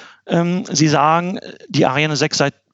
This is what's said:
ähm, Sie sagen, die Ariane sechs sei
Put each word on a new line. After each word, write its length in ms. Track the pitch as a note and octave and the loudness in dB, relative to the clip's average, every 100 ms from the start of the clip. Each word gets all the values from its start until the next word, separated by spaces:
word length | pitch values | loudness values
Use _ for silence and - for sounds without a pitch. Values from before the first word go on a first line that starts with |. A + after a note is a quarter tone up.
| - - - | -20 -18 -4
ähm, 380 | E3+ F3 F3+ - | 0 0 -2 -2
Sie 180 | D#3 D#3 | 0 2
sagen, 500 | D3 D3+ E3 F3 - - - - | 4 2 2 -2 -6 -10 -18 -6
die 160 | C#3 | 0
Ariane 320 | - C3+ D#3 C#3 | 2 2 0 0
sechs 220 | D3+ - | -2 0
sei 100 | C#3+ - _ | -2 -4 _